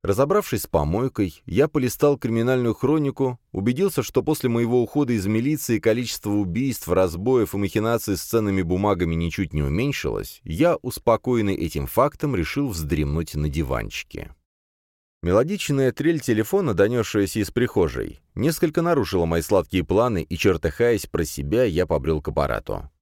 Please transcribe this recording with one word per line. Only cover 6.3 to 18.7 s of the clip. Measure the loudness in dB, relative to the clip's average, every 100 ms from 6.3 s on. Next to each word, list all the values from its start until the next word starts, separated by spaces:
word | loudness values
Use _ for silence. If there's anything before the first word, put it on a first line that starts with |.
| 0 0 -2 -2 -4 0
разбоев | 2 2 0 2 2 2 -2
и |
махинаций | -2 0 0 0 -2 -4
с |
ценными | 0 0 2 0
бумагами | 0 2 2 2 0 0
ничуть | -2 -2 -4
не | -2
уменьшилось, | 0 0 -2 -2 -4 -4 -8 -14
я, | -10 0 2 2
успокоенный | -4 -4 0 0 2 0 0 -2
этим | -4 -4 -2
фактом, | 2 0 0 -2 -2
решил | -2 -2 -2
вздремнуть | -4 -2 -2 0 -2 -4
на | -4 -2
диванчике. | -2 -2 -4 -6 -10 -12 -14 -14 -18 _ _ _ _ _ _ _ _
Мелодичная | 2 4 2 -2 -2 2 2
трель | 2 0 0
телефона, | 0 0 2 0 0 2
донесшаяся | 2 2 0 0 0 0
из | -2
прихожей, | 0 0 2 2 0 -8 -10 _ -2
несколько | -2 0 0